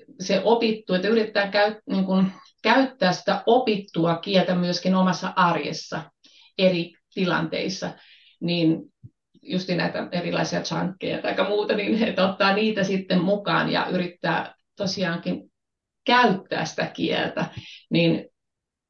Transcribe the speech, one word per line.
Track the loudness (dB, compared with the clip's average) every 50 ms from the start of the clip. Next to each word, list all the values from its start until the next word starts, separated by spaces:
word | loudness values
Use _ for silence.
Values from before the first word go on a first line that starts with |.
| -18 -18 -14 -10
se | -4 -2 -2 2 2
opittu, | 2 4 4 2 0 0 -2 -2 -2 -2
että | 0 2
yritetään | 2 2 2 0 0 0 -2 -2 0
käy-, | 2 2 2 2 0 -4 -6
niin | -4 -2 -2 0
kun, | 2 2 2 2 2 0 -6 -18 -20 _ _ 0
käyttää | 2 4 4 2 2 0 0 0 0
sitä | 0 0 -2 -2 -2 0 2
opittua | 4 4 4 4 2 -2 -2 -4 -6 -2 0 0 0 0
kieltä | -2 -2 0 2 2 2 2 0
myöskin | 0 0 -2 -2 -2 0 2 2
omassa | 4 4 2 2 0 -4 -4 0
arjessa | 2 2 2 2 0 -4 -6 -8 -8 -10 -10 -10 -10 -10 -12 _ _ -20 -20 -20 -20 -20 _ _
eri | 2 2 4 4 2 -2 -6 -10 _ _ _ -4
tilanteissa, | -2 0 0 0 0 -2 -2 -4 -4 -4 -4 -6 -6 -8 -10 -10 -14 -20 -20 -20 -20 _ -20 _ -6
niin | -4 -2 0 2 2 2 2 0 -4 -12 _ _ -20 -20 _ _ _ _ _ _
justi | -8 -6 -4 -4 -2 -2 -2
näitä | -2 -2 -4 -4 -6 -6 -6
erilaisia | -6 -4 -4 -4 -4 -4 -4 -4 -4 -6
chunkkeja | -4 -4 -4 -4 -4 -4 -6 -6 -6 -6 -4 -4
tai | -4 -2 -2 -2 0
muuta, | 0 0 0 0 0 0
niin | 0 0 0 0 0 0
että | 0 0 0 0 0
ottaa | 2 2 2 2 2
niitä | 2 2 0 0 0 0
sitten | 0 0 -2 0 0 0 2 2
mukaan | 2 0 0 0 -2 -2 0 0 0
ja | -2 -2 -2
yrittää | -2 -2 -2 -2 -4 -6 _ -4 -2 -2 -2 -4 -8 -14 _ _ _ _
tosiaankin | -6 -4 -4 -2 -2 -2 -2 -4 -4 -4 -4 -6 -6 -8 _ _ _ _ _ _ _ _ _ _ _ 0
käyttää | 4 6 6 6 6 4 0 -4 -6 -6 -4 -4
sitä | -4 -4 -4 -6
kieltä, | -6 -4 -4 -2 -2 0 0 -2 -2 -2 -4 -4 -4 -6 -12 -16 -16 -18 -18 -6 0
niin | 2 4 4 4 2 0 -4 -10 _ _ _ _ _ _ _ _ _ _ _